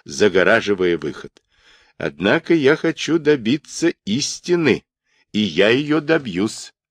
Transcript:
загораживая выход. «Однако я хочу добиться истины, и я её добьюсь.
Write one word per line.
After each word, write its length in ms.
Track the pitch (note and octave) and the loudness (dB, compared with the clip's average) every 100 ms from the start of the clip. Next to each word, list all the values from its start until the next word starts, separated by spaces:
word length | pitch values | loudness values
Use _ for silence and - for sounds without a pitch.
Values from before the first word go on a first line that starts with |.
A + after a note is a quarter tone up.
загораживая 920 | - C#2+ G#2 F#2 F2 A2+ G2 G2+ F#2 E2 | -16 0 2 4 4 2 2 0 0 0
выход. 440 | D2+ C2+ - - _ _ _ _ _ - | -4 -10 -16 -20 _ _ _ _ _ -10
«Однако 560 | E2 C#2+ F#2 D3+ - | -10 -4 0 0 2
я 220 | E3+ C3+ D#3 | 2 4 2
хочу 420 | E3 D#3 - E3 | 0 -4 -2 0
добиться 720 | D3 D3 A2 D3+ - - E3 - - | 2 0 0 -4 -4 -4 -2 -2 -4
истины, 760 | A2+ D3 - - F3 D3+ F2+ - _ _ _ _ | -4 -4 -8 -2 0 2 0 -2 _ _ _ _
и 80 | G#2 | -4
я 300 | G#2+ D#2 G2+ | -2 2 2
её 320 | B2 D3 D3+ | 2 0 -2
добьюсь. 720 | D3 D#3+ C3 F2 G#2+ - - _ _ | 0 -2 -2 -4 -4 -4 -16 _ _